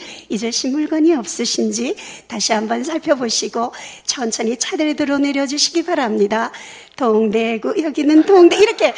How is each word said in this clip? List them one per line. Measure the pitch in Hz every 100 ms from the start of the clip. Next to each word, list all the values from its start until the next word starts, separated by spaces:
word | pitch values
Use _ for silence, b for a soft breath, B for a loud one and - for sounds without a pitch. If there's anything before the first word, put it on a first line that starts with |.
| B B B
잊으신 | 214 226 240 269
물건이 | 277 302 311 311
없으신지 | 330 214 - 233 - 226 214 240 - B B B
다시 | 233 196
한번 | 220 214 233
살펴보시고 | 262 311 302 285 247 - 226 233 233 - B B
천천히 | - - 233 220 349 247
차를 | - 320 302 302
들어 | 294 285
내려주시기 | 285 277 277 294 - 339
바랍니다. | 330 339 254 214 202 220 233 - B B B -
동대구, | 262 220 220 214 226 226 254 370
여기는 | 320 277 285 311
동대-, | 320 392 349 339
이렇게 | 415 453 302